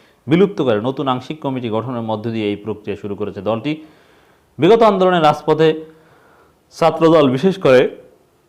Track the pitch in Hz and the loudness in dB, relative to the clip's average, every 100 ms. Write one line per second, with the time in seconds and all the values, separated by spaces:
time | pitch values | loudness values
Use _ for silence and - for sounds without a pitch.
0 | _ _ - 170 196 196 131 104 120 135 | _ _ -2 2 2 0 -2 0 -2 -4
1 | 135 127 - 156 139 131 117 110 120 123 | -4 -4 -6 -10 -8 -8 -6 -6 -6 -8
2 | 113 110 117 113 104 101 107 104 - 95 | -6 -6 -6 -4 -4 -4 -8 -10 -10 -10
3 | 104 98 101 98 98 113 147 156 - _ | -10 -8 -10 -8 -6 -4 -4 -8 -12 _
4 | _ _ _ _ _ - 160 226 226 196 | _ _ _ _ _ -2 2 4 4 2
5 | 185 180 151 151 - 156 160 156 - - | 2 2 2 0 0 2 2 0 -6 -20
6 | _ _ _ _ _ _ _ - 165 220 | _ _ _ _ _ _ _ -2 0 2
7 | 165 165 139 131 185 185 139 127 147 - | 4 4 4 2 0 0 4 4 4 -2
8 | - _ _ _ | -20 _ _ _